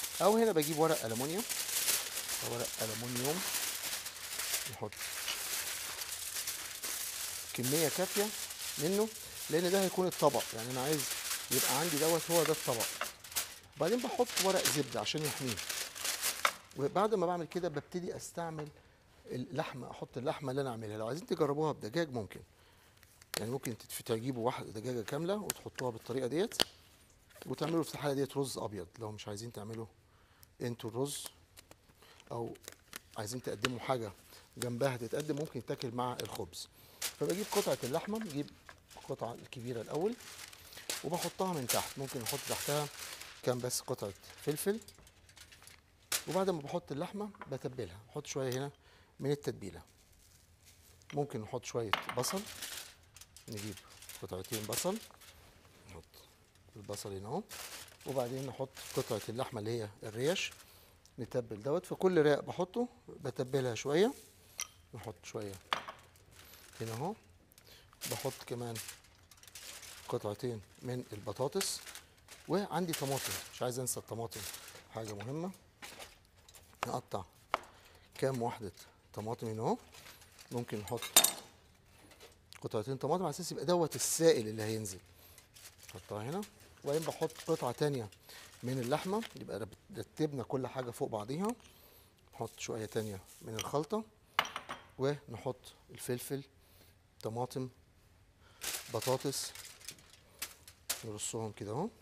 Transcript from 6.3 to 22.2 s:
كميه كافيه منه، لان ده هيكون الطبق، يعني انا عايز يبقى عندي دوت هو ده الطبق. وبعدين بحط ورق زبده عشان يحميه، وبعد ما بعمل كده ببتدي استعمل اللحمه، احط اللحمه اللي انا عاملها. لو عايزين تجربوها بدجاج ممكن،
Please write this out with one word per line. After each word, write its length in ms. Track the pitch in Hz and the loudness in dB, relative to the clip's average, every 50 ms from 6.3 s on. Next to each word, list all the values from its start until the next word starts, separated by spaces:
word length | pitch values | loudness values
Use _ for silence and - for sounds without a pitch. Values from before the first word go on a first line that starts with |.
| - - - - - - - - - - - - - - - - - - - - - - - - - | -4 -4 -2 -4 -4 -4 -6 -6 -6 -6 -4 -4 -2 -2 -2 -4 -4 -4 -4 -4 -4 -6 -6 -4 -2
كميه 360 | - 120 127 143 165 165 143 | 0 2 4 4 6 6 4
كافيه 360 | - - 180 190 - 202 202 220 - - - - - - - - - | 4 2 2 2 2 2 2 2 0 -4 -4 -6 -6 -6 -4 -4 0
منه، 300 | 143 143 170 196 202 220 220 - - - - - - - - | 2 2 4 4 4 4 2 0 -6 -10 -10 -10 -8 0 2
لان 220 | 139 165 180 175 | 4 4 6 6
ده 120 | 185 196 190 | 6 6 6
هيكون 240 | 180 - - 185 | 6 4 4 2
الطبق، 360 | 175 - - 160 143 135 110 - - - | 2 6 6 8 8 8 6 4 0 -2
يعني 180 | 113 113 123 | -4 -2 -2
انا 100 | 127 127 | 0 0
عايز 240 | 127 147 156 147 127 - - - - - - - - - | 2 2 2 2 2 0 -2 -2 -2 -2 -2 -2 0 2
يبقى 280 | - 131 - - 127 139 | 4 4 6 6 6 4
عندي 200 | 165 175 151 139 | 4 4 4 6
دوت 320 | 156 160 170 160 - - | 6 6 6 6 4 6
هو 120 | 170 170 151 | 6 6 8
ده 100 | 151 156 | 6 4
الطبق. 320 | - - - 127 113 104 - - - - - - - - - - - - - - - - - - | 4 2 2 2 2 2 0 -2 -2 -4 -6 -6 -10 -10 -4 -2 -2 -2 -2 -6 -14 -16 -8 -2
وبعدين 220 | - 147 175 226 247 | 2 4 4 4 4
بحط 280 | 240 247 220 - 247 - - - 180 | 2 2 2 2 2 4 4 4 6
ورق 180 | 190 190 175 - | 6 6 6 6
زبده 360 | 131 123 147 135 120 120 110 | 6 6 4 2 2 0 0
عشان 220 | 107 - - 156 | 0 2 2 2
يحميه، 340 | 151 143 - - 135 127 107 - - - - - - - - - - - - - - - - - - - - - - - - | 0 0 0 0 0 0 0 -2 -2 -4 -4 -4 -4 -6 -6 -2 -2 -2 0 0 0 0 2 2 2 2 2 -2 -10 -8 0
وبعد 380 | - 135 143 143 175 208 220 220 | 2 2 4 6 6 6 6 6
ما 100 | 196 170 | 6 6
بعمل 200 | 170 180 175 160 | 6 4 2 0
كده 240 | - - 180 175 175 | -2 0 0 0 0
ببتدي 460 | 147 143 - - - 180 170 - - | 0 -2 -2 -2 -2 -2 -2 -2 -4
استعمل 520 | 120 - - - 175 170 165 160 151 151 151 - - - - - - - - - - - | -4 -8 -8 -6 -4 -4 -4 -4 -4 -6 -8 -10 -14 -20 -20 -20 -20 -20 -20 -20 -18 -8
اللحمه، 640 | - - 123 127 - - 139 156 - - 127 127 - | -6 -4 -4 -4 -2 0 0 0 0 -4 -8 -8 -8
احط 260 | - - 160 - - | -8 -8 -8 -6 -4
اللحمه 340 | 131 120 156 151 - 143 131 | -2 0 0 0 0 0 0
اللي 100 | 127 143 | 0 2
انا 100 | 139 131 | 0 0
عاملها. 260 | 117 113 113 104 107 | -2 -4 -4 -4 -4
لو 100 | 110 110 | -2 -2
عايزين 180 | 113 135 165 233 | -2 -2 -2 -2
تجربوها 460 | - 185 156 156 139 143 147 156 151 | 0 4 6 6 6 6 6 4 4
بدجاج 400 | 139 - - 107 113 170 170 151 | 4 2 -2 0 2 2 2 2
ممكن، 280 | 123 117 | 0 -2